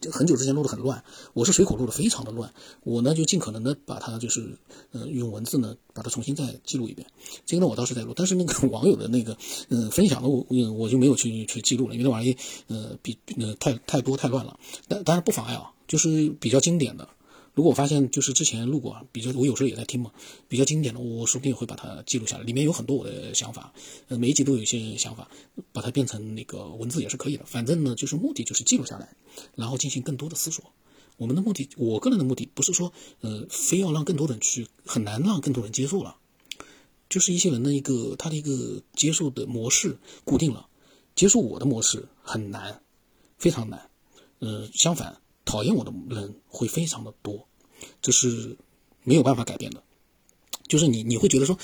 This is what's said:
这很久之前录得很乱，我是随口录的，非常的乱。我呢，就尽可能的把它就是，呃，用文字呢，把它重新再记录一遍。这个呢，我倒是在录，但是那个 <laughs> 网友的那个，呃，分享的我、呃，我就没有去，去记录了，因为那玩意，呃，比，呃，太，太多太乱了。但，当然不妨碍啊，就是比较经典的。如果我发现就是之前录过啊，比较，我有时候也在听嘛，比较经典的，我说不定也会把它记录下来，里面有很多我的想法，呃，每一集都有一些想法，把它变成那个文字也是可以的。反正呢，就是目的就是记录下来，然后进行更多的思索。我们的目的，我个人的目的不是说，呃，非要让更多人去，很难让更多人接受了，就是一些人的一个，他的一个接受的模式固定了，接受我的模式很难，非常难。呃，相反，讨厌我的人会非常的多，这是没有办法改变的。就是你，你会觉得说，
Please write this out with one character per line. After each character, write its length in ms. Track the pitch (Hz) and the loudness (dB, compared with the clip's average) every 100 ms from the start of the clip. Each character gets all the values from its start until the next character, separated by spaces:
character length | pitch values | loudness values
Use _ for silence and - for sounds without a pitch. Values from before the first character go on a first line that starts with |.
这 80 | - | -4
很 160 | - 160 | 2 4
久 100 | 127 | 4
之 100 | 135 | 4
前 100 | 143 | 2
录 80 | |
得 40 | 135 | 0
很 120 | 110 | -2
乱， 240 | 127 127 - - - | -2 -4 -8 -20 -6
我 120 | - 120 | 0 4
是 80 | |
随 100 | - | 6
口 120 | 190 101 | 4 4
录 100 | 120 | -2
的， 60 | |
非 180 | 120 214 | 0 0
常 160 | - 110 | 0 -4
的 60 | |
乱。 200 | 117 - - - - | -8 -8 -12 -20 -10
我 220 | - 117 | -2 2
呢， 100 | 127 | 2
就 100 | 160 | 4
尽 160 | 156 190 | 2 0
可 120 | - | 0
能 100 | 110 | -4
的 160 | 120 143 - | -2 -4 -6
把 140 | 104 | -10
它 180 | - 113 | -8 -6
就 120 | 117 | -4
是， 280 | - 110 - - - - | -4 -6 -12 -20 -20 -14
呃， 120 | 120 131 | -12 -6
用 260 | 135 120 | -4 -4
文 140 | 104 117 | -4 -2
字 140 | 143 | 0
呢， 180 | 110 110 _ | 0 -4 _
把 80 | - | -10
它 80 | 139 | -8
重 140 | - | -6
新 120 | 113 143 | -4 -4
再 240 | 123 110 | -6 -8
记 120 | - 139 | -6 -4
录 100 | 110 | -4
一 40 | - | -8
遍。 120 | - - - - - | -16 -18 -20 -12 -2
这 100 | 170 | 2
个 60 | |
呢， 60 | 175 | 2
我 80 | 107 | 2
倒 100 | 120 | -2
是 80 | |
在 80 | 123 | -4
录， 120 | 113 120 | -6 -2
但 100 | 180 | 0
是 80 | |
那 100 | 180 | 2
个 240 | 170 - 131 | 0 2 2
<laughs> 0 | |
网 180 | 110 170 | 4 4
友 80 | 104 | 4
的 120 | 107 | 2
那 160 | 123 | 0
个， 140 | 110 - - - - | 0 -6 -10 -10 -2
呃， 180 | 120 110 | -2 0
分 160 | 170 202 | 4 4
享 160 | 123 | 4
的 40 | 127 | 2
我、 160 | 131 - | 0 2
呃， 240 | 127 113 | 2 2
我 160 | 110 110 | 0 2
就 80 | 131 | 6
没 80 | 135 | 6
有 100 | 117 | 6
去， 300 | 117 110 107 | 2 -2 -6
去 160 | 120 | -2
记 160 | - 123 | 0 2
录 100 | 117 | 0
了， 60 | |
因 60 | 117 | 0
为 40 | |
那 60 | 135 | 2
玩 160 | 110 123 | 2 2
意， 100 | 127 - - - | 0 -4 -14 -10
呃， 320 | 110 110 - | -8 -8 -10
比， 120 | - 113 - 190 | -10 -10 -8 -6
呃， 160 | 107 104 | -6 -2
太， 140 | 151 117 - | -2 -2 -2
太 160 | 143 | 0
多 160 | 123 135 | 0 0
太 100 | 135 | 0
乱 160 | 131 | -2
了。 160 | 117 - - - - | -4 -14 -16 -12 -6
但， 160 | 202 | -4
当 120 | 170 175 | 2 2
然 80 | |
不 80 | 196 | 2
妨 140 | - 113 | -2 -2
碍 80 | |
啊， 180 | 139 - _ - | -8 -10 _ -2
就 120 | 151 | 2
是 300 | 160 156 151 - | 4 4 2 0
比 100 | 113 | 4
较 100 | 131 | 4
经 200 | 170 170 | 6 2
典 180 | 127 - | 0 -4
的。 100 | - _ _ - - | -16 _ _ -20 -6
如 100 | - | 4
果 60 | 160 | 6
我 20 | |
发 140 | 131 143 | 6 6
现 240 | 147 131 | 4 2
就 100 | 143 | 0
是 120 | 139 | 0
之 100 | 127 | 0
前 240 | 156 113 120 | 0 0 0
录 140 | 151 | -2
过 100 | 113 | -4
啊， 140 | 107 - | -10 -12
比 80 | 117 | -8
较， 100 | 117 131 | -4 0
我 60 | 139 | 2
有 100 | 113 | 2
时 80 | |
候 60 | 135 | 0
也 80 | 110 | -2
在 80 | 117 | -6
听 160 | 123 | -4
嘛， 100 | 113 - - - - | -6 -10 -20 -20 -4
比 80 | 120 | 2
较 80 | 139 | 2
经 160 | 156 | 2
典 120 | 139 | 0
的， 60 | 120 | -4
我 260 | 120 113 113 | -6 -4 -2
说 140 | 131 | 0
不 40 | |
定 100 | 139 | 0
也 20 | 120 | -2
会 80 | 120 | -4
把 80 | |
它 300 | 98 107 - - | -10 -12 -12 -4
记 140 | 123 | -4
录 80 | 110 | -4
下 100 | - | -8
来， 60 | |
里 80 | 117 | -4
面 140 | 123 151 | 0 2
有 80 | |
很 120 | 175 117 | 0 -2
多 120 | 139 | -4
我 80 | - | -4
的 280 | - 113 | -10 -6
想 200 | - 113 | -4 -4
法， 200 | - - - - - - | -10 -16 -20 -20 -18 -8
呃， 80 | 120 | 0
每 100 | 120 | 2
一 60 | |
集 100 | 151 | 4
都 140 | 139 127 | 4 2
有 40 | |
一 40 | 107 | 0
些 320 | 120 110 110 | -2 -4 -6
想 180 | 113 113 | -6 -8
法， 140 | - - - - - | -18 -20 -20 -18 -10
把 100 | - | -6
它 80 | 123 | -2
变 160 | 143 123 | -2 -2
成 300 | 107 107 110 | -4 -8 -10
那 80 | |
个 240 | - 95 98 | -10 -12 -12
文 180 | 101 117 | -10 -6
字 120 | 151 | -4
也 60 | 101 | -4
是 80 | 127 | -6
可 140 | 139 | -6
以 80 | 147 | -6
的。 80 | - | -6
反 200 | 123 117 | -4 0
正 160 | 165 | 0
呢， 140 | 139 113 | 0 -2
就 100 | 139 | -4
是 120 | 147 | -2
目 160 | 277 | -4
的 100 | 285 | -4
就 100 | 117 | -4
是 80 | - - | -2 2
记 120 | 254 | 0
录 80 | - | 0
下 120 | 101 | -10
来， 180 | - _ _ - - - | -14 _ _ -20 -16 -8
然 140 | 113 | -6
后 80 | 131 | -4
进 120 | 135 | -4
行 120 | 127 | -4
更 160 | 123 127 | -6 -6
多 100 | 156 | -6
的 80 | 170 | -6
思 160 | - | -6
索。 220 | - - _ _ _ _ - | -6 -12 _ _ _ _ -8
我 100 | 117 | -2
们 80 | |
的 80 | 151 | 0
目 120 | 214 | 0
的， 160 | 190 135 - | -2 -4 -2
我 200 | 113 107 | 0 2
个 120 | 254 | 2
人 100 | 220 | 2
的 60 | 131 | 2
目 100 | 127 | -2
的 140 | - | -4
不 80 | - | -2
是 120 | 135 | 0
说， 180 | 170 175 - - - | 0 -2 -6 -20 -10
呃， 260 | 110 107 113 | -8 -8 -8
非 300 | - - 175 | -4 0 2
要 140 | 190 | 2
让 100 | 151 | 0
更 140 | 151 156 | 0 0
多 100 | 156 | 0
人 100 | 110 | 0
去， 260 | - 117 113 _ - | -2 -2 -6 _ -6
很 200 | - 104 | -4 -2
难 180 | 110 | 0
让 160 | 185 185 | 2 2
更 140 | 147 | 0
多 100 | 123 | -2
人 80 | 110 | -2
接 160 | 117 135 | -2 -2
受 160 | 190 | -2
了， 140 | 95 - _ _ - - - - _ _ - | -4 -12 _ _ -18 -16 -18 -20 _ _ -2
就 140 | 185 | 2
是 100 | - | 2
一 60 | 175 | 4
些 140 | 180 | 2
人 120 | 120 | 2
的 80 | 139 | 2
一 80 | 143 | 2
个， 380 | 139 123 113 127 | 2 0 -2 -6
他 120 | 165 | -6
的 60 | 156 | -4
一 60 | |
个 420 | 147 131 117 104 - - | -2 -4 -4 -10 -8 0
接 160 | 151 | 2
受 160 | 160 151 | 2 0
的 160 | 127 127 | -2 -4
模 240 | 120 117 | -2 0
式 280 | - 185 123 - - - | 2 0 -4 -12 -10 0
固 120 | - | 2
定 140 | 160 | 2
了， 160 | 104 - _ _ _ _ - | 0 -8 _ _ _ _ 4
接 140 | 196 | 6
受 100 | 226 | 6
我 180 | 117 - | 2 0
的 80 | 139 | 0
模 160 | 113 | 2
式 240 | 107 - - _ | 0 -2 -6 _
很 300 | - 110 101 | -8 -6 -6
难， 300 | 104 - - _ _ _ _ _ - | -8 -12 -14 _ _ _ _ _ 0
非 120 | 170 | 0
常 200 | 123 110 | 2 -4
难。 200 | 90 - _ _ _ _ - | -10 -16 _ _ _ _ -10
呃， 280 | 110 104 107 | -8 -8 -4
相 200 | - 165 | 2 2
反， 280 | 160 110 - _ _ - 107 | 2 -6 -12 _ _ -6 -2
讨 80 | |
厌 100 | 120 | 2
我 120 | 202 - | 0 0
的 80 | 90 127 | -8 -8
人 260 | 110 101 - _ | -8 -8 -12 _
会 180 | - 113 | -6 -2
非 180 | - 165 | -2 -2
常 160 | - | -4
的 120 | 110 - | -10 -12
多， 260 | - - - _ _ - - - | -10 -10 -12 _ _ -20 -20 -6
这 100 | - | 2
是 460 | 120 123 117 110 - _ _ _ _ | 4 4 0 -6 -14 _ _ _ _
没 120 | 127 151 | 6 8
有 80 | |
办 100 | 131 123 | 8 4
法 80 | - | 0
改 100 | - | -6
变 160 | - | -10
的。 100 | - _ _ _ _ _ _ _ - - | -12 _ _ _ _ _ _ _ -12 2
就 100 | 151 | 4
是 80 | 160 | 6
你， 160 | 113 | 4
你 140 | 113 120 | 2 2
会 140 | 196 | 4
觉 100 | 131 | 4
得 60 | 135 | 4
说， 120 | 185 | 0